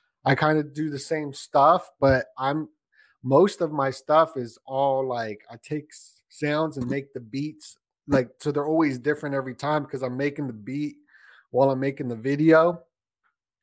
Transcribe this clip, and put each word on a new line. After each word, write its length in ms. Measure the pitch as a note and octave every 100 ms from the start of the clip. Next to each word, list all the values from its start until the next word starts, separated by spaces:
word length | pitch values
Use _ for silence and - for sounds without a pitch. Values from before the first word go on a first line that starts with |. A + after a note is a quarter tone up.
| _ _ C3+
I 100 | C3+
kinda 280 | D#3 D#3
do 260 | D3 C#3+ D#3
the 100 | C#3+
same 340 | - D#3 D3
stuff, 560 | C3+ - D3 D3 F3+ - -
but 280 | C3+ C3 - -
I'm, 320 | C3+ D#3 D3+ _ _ _ _ _
most 380 | B2+ C#3 G3 -
of 100 | D#3+
my 200 | D3+ C3+
stuff 440 | B2+ - D#3 D#3+ C3+
is 200 | A#2 - -
all, 420 | C3+ C#3 C3+ C3
like, 360 | A#2+ A2 G2+ -
I 80 | A#2
take 240 | - D3+ D3
s-, 300 | - - _ _
sounds 480 | - D3 D3+ D#3+ C#3
and 120 | B2
make 240 | C#3 C#3
the 60 | B2
beats, 560 | A2 C3 D3+ - - - _ _ -
like, 240 | C#3 A#2+ -
so 100 | D3+
they're 140 | C#3+ D3
always 320 | D#3+ D3+ B2
different 360 | C#3 D3+ D3 C#3
every 200 | C3 A#2+
time 300 | D3 D3+ C#3+
'cause 180 | C3
I'm 140 | B2+ B2+
making 300 | C#3+ C#3+ C3+
the 60 |
beat 440 | A2 G#2 C#3+ D3 - _ _ _ _ _
while 180 | B2 C3+
I'm 80 | C3
making 280 | C3+ C#3 B2+
the 60 | A2+
video, 720 | B2+ C#3+ D#3+ D#3+ E3+ E3+ _ _ _ _ _ _ _ _